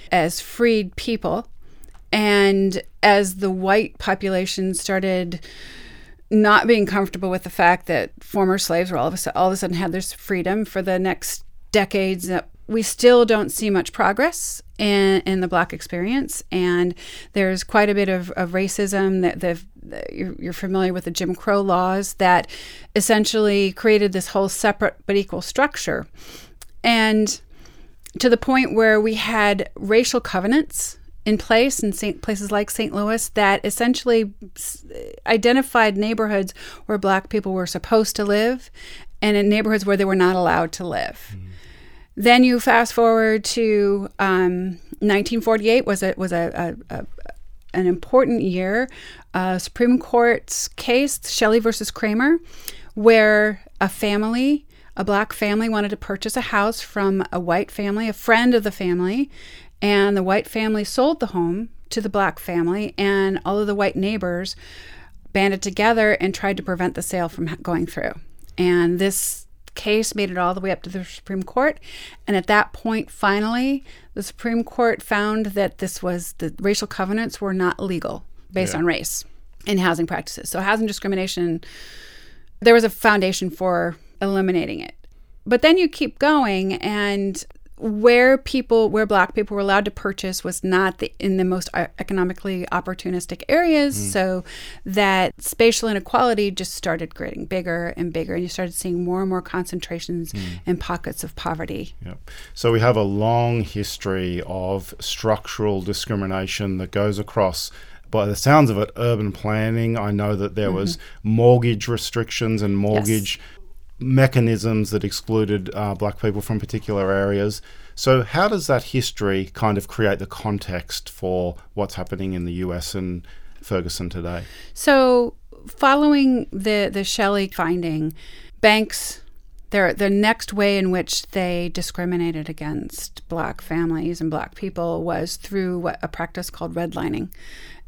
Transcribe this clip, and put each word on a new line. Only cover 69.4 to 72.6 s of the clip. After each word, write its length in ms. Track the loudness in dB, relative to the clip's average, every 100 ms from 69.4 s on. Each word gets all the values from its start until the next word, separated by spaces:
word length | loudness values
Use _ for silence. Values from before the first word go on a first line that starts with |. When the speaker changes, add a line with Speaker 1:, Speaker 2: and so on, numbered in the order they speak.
| -12 -20 -18
Speaker 1:
case 400 | -6 0 0 0
made 160 | -2 -4
it 80 | 0
all 160 | -2
the 60 | -2
way 100 | -2
up 120 | -4
to 60 | -6
the 160 | -10
Supreme 380 | -10 -12 -8 -6
Court. 360 | -4 0 0 0 -8 -18 -18 -12 -2
And 80 |
at 120 | -2 4
that 260 | 4